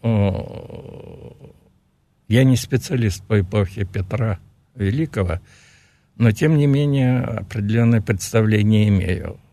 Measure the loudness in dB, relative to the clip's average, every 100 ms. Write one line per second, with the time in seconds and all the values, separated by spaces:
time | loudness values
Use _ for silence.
0 | 2 2 2 0 -10 -14 -16 -18 -18 -18
1 | -20 -20 -20 -20 -20 _ _ _ _ _
2 | _ _ 0 4 4 2 0 -4 -2 -2
3 | 0 -2 -2 -2 0 -2 -2 -4 -6 -6
4 | -6 -4 -4 -4 -10 _ _ -4 -2 -2
5 | -2 -2 -4 -4 _ -20 _ _ _ _
6 | _ 0 0 2 2 4 4 2 2 2
7 | 2 0 -2 -6 -6 -6 0 2 4 2
8 | 0 -4 0 2 2 2 4 4 4 2
9 | 0 -4 -6 -14 _